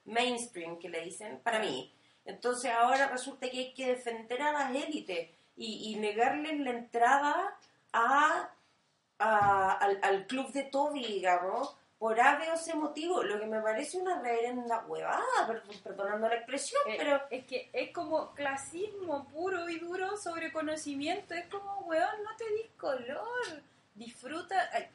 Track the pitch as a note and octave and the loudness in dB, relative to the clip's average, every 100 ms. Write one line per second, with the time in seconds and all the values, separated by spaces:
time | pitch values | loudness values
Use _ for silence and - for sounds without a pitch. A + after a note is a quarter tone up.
0 | G3 A#3 B3 A#3 - F3+ E3 E3+ F3+ E3+ | -4 0 2 0 -6 -8 -10 -8 -8 -8
1 | F3 - G#3+ - A#3+ A3 F#3+ C3 - _ | -8 -10 -12 -6 0 0 0 -2 -6 _
2 | _ _ - F#3+ A#3+ B3 C4 A#3 B3 C4+ | _ _ -14 -4 -2 0 2 4 6 6
3 | C#4 B3+ C#4 C4+ B3+ B3+ B3+ - B3+ B3 | 4 0 -6 -6 -6 -4 -6 -2 0 0
4 | A#3 A3+ A3+ B3 D4+ D4 B3+ C4+ D#4 D4+ | -2 -6 -4 0 2 2 0 -2 -2 -4
5 | - F#3 - _ _ - A3+ F#3 A3 G#3 | -4 -4 -6 _ _ -10 -8 -6 -6 -2
6 | G#3+ G#3 C4 D4 D#4 D4+ B3+ A#3+ - A#3 | 0 4 2 2 -2 -2 -2 -4 -2 4
7 | A#3+ C#4 D4 E4 G4 - - _ _ A3+ | 6 6 4 2 0 -6 -18 _ _ 2
8 | A#3+ C#4+ D#4 F4 - - _ _ _ _ | 4 6 6 4 -2 -12 _ _ _ _
9 | _ - A3 G#3 G3+ F#3+ F#3+ - G3+ G3 | _ 0 4 6 6 6 4 4 4 4
10 | F#3+ G3 - C4 B3 C#4 C4+ C4+ D4 D4 | 2 2 0 -4 -2 -4 0 2 2 0
11 | A3+ G3 F#3 F3 F#3 A3+ C#4+ - _ - | -2 0 4 4 2 -2 -4 -8 _ -4
12 | A3 A3 C4+ D4 D#4+ E4 - D#4 D4 D4+ | 2 6 6 6 2 -2 -2 -2 -2 -2
13 | E4+ F#4 G3+ G#3 A3 A3 A3 A3 D4+ F4+ | -2 0 0 -2 -2 -2 0 -2 -2 -4
14 | F#4 D4 B3 A#3 A#3+ B3 A#3 A3+ - A#3+ | -2 -2 0 0 0 -2 -2 -2 -2 -4
15 | - - B4+ A4 A3 A3 G3+ G#3 G3 F#3 | -2 0 2 2 2 -2 -8 -14 -10 -4
16 | G3+ G#3 A3+ A#3 A#3+ C4+ - C5+ C#5+ - | -2 0 0 0 -2 -4 0 0 0 0
17 | D4 C#4 C#4 C4 - D4 - B3 D4 F4 | 2 2 0 -8 -6 -8 -4 -4 -4 -4
18 | D#4 D#4 - - C#4+ C4+ - E4+ G#4 G4+ | 0 0 -2 -4 -4 -4 -6 -6 -6 -6
19 | F4 C#4+ C4 D4 F#4 F4+ E4+ E4 E4+ F#4 | -4 -4 -6 -4 -2 -2 -2 -6 -6 -4
20 | F#4+ G#4 F4 E4 D#4+ D#4 D4+ D#4 D4 C#4 | -4 -4 -6 -6 -4 -2 -2 -4 -4 -4
21 | D4+ G4+ - E4+ - G4+ G4+ G4 E4+ D#4+ | -2 -4 -4 -8 -6 -8 -6 -6 -2 2
22 | F#4+ G#4+ G#4 G#4+ A4+ G#4+ - - D#4+ C4 | 2 0 -6 -8 -4 -4 -4 -8 -4 -4
23 | A#3+ D4+ A4+ B4 A#4 D4+ - _ _ G#3 | -4 -8 -4 -4 -4 -8 -16 _ _ -18
24 | A#3 - B3+ D#4+ F4+ F#4+ - A3+ - | -18 -14 -10 -8 -2 0 0 -2 -6